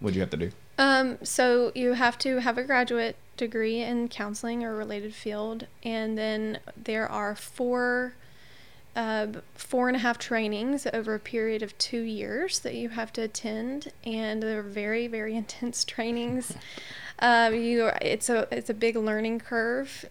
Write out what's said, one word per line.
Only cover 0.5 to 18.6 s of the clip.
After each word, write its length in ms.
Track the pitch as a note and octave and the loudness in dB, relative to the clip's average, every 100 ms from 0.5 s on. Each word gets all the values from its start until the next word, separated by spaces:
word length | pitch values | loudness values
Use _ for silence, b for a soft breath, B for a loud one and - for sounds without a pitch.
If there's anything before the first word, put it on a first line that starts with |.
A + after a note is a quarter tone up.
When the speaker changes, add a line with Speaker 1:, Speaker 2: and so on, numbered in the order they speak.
| - - - | -6 -6 2
Speaker 2:
Um, 420 | C4+ C4+ C4 - | 6 6 4 -2
so 480 | A3+ - B3+ A#3+ A#3+ B3+ | -2 4 6 6 4 2
you 160 | B3 | 2
have 260 | B3 A#3+ A#3+ | 4 2 2
to 200 | C4+ B3+ | 0 2
have 200 | A#3+ A#3+ | 2 0
a 60 | |
graduate 520 | C4 B3+ B3 A#3+ A3+ - - - | 2 2 4 2 0 -4 -10 -6
degree 440 | A#3 A3+ A3 A3+ | -2 0 0 0
in 260 | A#3 A#3+ A#3+ | 0 0 -2
counseling 540 | - G#3 G#3 A#3 A#3+ | -2 -6 -4 -4 -2
or 100 | A#3 | -2
related 400 | G#3+ G#3+ G#3 G#3+ | -4 -4 -6 -8
field, 520 | G#3+ A3 G#3 A3 A3+ A#3 - | -8 -6 -4 -4 -6 -10 -10
and 340 | A#3 A3+ A3 A3 | -4 -2 0 0
then 420 | A3 G#3+ A3 - - - | 0 0 -2 -4 -10 -12
there 300 | A3+ A3 G#3+ | -4 -2 -2
are 240 | G#3 G#3 | -2 -4
four, 800 | G#3 - - B3 B3 B3 B3 B3+ B3 B B B B B B B | -6 -10 -4 0 2 2 0 -2 -8 B B B B B B B
uh, 320 | A#3+ A3 A3 G#3+ A3 - | -4 -2 0 -2 -6 -12
four 340 | - - B3+ B3 | -16 -2 2 4
and 80 | B3+ | 4
a 40 | |
half 180 | A#3+ A#3 | 2 0
trainings 680 | - A3+ G#3+ G#3 B3 C#4 - | 0 0 0 0 0 0 0
over 200 | A3+ A3 | -2 0
a 40 | G#3+ | -2
period 440 | - A#3 A3 G#3+ | -2 -2 0 0
of 140 | G#3 - | -4 -4
two 240 | - A#3 | -2 -2
years 600 | A3+ G#3 G3+ A3+ F#4 - | -2 -4 -4 -2 -2 -2
that 140 | - | -4
you 160 | A#3+ A#3 | -4 -4
have 220 | A3+ A3+ | -4 -6
to 80 | - | -4
attend, 680 | A3 - A3 A3 A#3+ C#4+ D4+ - | -4 -4 -4 -4 -4 -6 -8 -10
and 380 | A#3 A3 A3 A3 | -6 -2 -2 -2
they're 200 | A3 G#3+ | -2 -2
very, 440 | G3+ G#3 G#3 A3+ A#3+ | -4 -4 -2 0 -2
very 280 | A3 G#3+ A3+ | -2 -2 -2
<laughs> 60 | |
intense 420 | G#3 - A#3+ - | -4 -4 -4 -2
trainings. 680 | - - A3+ A#3+ A#3+ B3+ A#3+ - | -4 -2 -2 0 0 -2 -4 -8
Speaker 1:
<laughs> 60 | B B B B B B | B B B B B B
Speaker 2:
Um, 360 | A#3+ A#3 A3+ | 6 8 8
you 300 | A3+ A#3 A#3 | 4 4 4
are, 120 | A3+ - | 4 4
it's 260 | - A3 - | 2 0 2
a, 180 | A3+ - | 2 2
it's 180 | A#3+ | -2